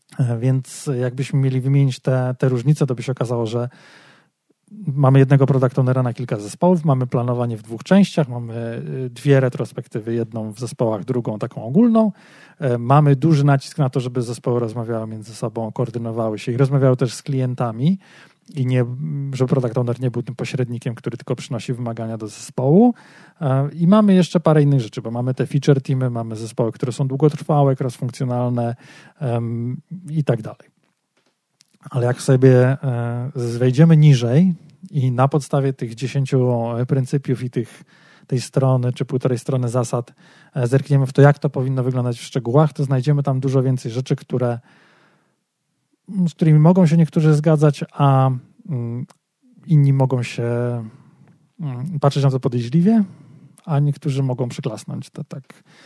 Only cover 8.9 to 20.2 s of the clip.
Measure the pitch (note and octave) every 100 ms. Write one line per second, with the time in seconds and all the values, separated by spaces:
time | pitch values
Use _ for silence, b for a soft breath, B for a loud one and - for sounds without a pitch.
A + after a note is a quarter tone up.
8.9 | C3+ B2+ A#2+ C#3+ C3+ B2+ - A2+ - -
9.9 | A#2+ A2+ A#2 A2 A2+ A2 G#2+ A#2+ - A#2
10.9 | G#2+ - A#2+ A2+ G#2 A#2 A#2 A2 D#3+ A#3+
11.9 | A3+ G#3+ - B B B B C3+ A#2+ A#2+
12.9 | D3 D3 C3 D#3+ C#3+ C#3+ C#3 - - B2+
13.9 | C#3 B2 B2+ A#2 A2+ C3+ A#2+ A2+ A#2 A2+
14.9 | A2+ A2 A2 G#2+ A2 A2+ A2+ A2 A#2 A#2+
15.9 | A2+ A#2 A2+ A2 G#2+ - A#2+ C3+ C3+ C3
16.9 | B2 B2 - - C3 B2+ B2 A#2+ A2 D3+
17.9 | F#3+ B B B B - D3 B2+ B2+ A#2+
18.9 | B2+ D#3 C#3+ C#3 C3 B2+ C3+ B2 B2+ A#2+
19.9 | A#2 B2+ A#2+